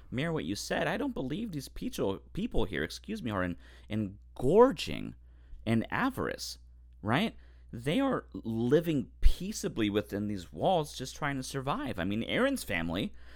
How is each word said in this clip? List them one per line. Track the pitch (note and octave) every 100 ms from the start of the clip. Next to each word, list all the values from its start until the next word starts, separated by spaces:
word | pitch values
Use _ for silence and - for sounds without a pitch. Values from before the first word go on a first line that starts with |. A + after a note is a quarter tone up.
| -
mirror | A#2 E3
what | D#3+ D2+
you | G2+
said, | - F#3 D3+
I | G3+
don't | C#4+
believe | A#3 B2+ E3 A#3
these | D3+ -
people, | - B3+ - G#2 F#2+ -
people | - A#3+ D3+
here, | G2+ D2
excuse | E2 - - G#3+
me, | A#2
are | G2
in, | F2+ E2+ - - -
engorging | A2 G2+ G2+ - - C3 G3+ B3+ F3+ - A1+ G#1+ - - - - - -
in | A2+ -
avarice, | B2+ B3+ - C2+ - - - - - - -
right? | G2+ C3+ A3 - - - -
They | A2+ B2+ G#3+
are | C#4 F3+ -
living | F#2+ A2+ A2+ A#2+ D#3 E3+ D3 - -
peaceably | - - F#3 A3 G3+ - G#2
within | G#2 G2+ G2+ G#2
these | G2+ E2+
walls, | D2+ D3 F3+ D3 -
just | C3 -
trying | D3 C3+
to |
survive. | B2+ C#3 C3 G#3+ D4+ F#2+
I | F#2
mean, | G#2+
Aaron's | - C3 C4+ C4+
family, | - F2+ E2 F2 G3+ - -